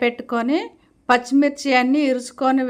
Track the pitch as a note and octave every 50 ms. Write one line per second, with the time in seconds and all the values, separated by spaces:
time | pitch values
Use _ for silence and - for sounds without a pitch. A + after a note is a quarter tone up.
0 | A#3+ A#3+ A#3+ A#3+ A#3+ - A#3+ A#3 A3+ B3 D4 F4+ A4 A#4 - _ _ _ _ _
1 | _ - B3 A#3+ A#3+ - C4 C#4 D4 C#4+ C#4+ - - C#4 B3+ B3+ B3 B3+ C4+ D4+
2 | D4 C4+ B3+ B3+ A#3+ - - - C4+ C4 C4 C4+ B3+ B3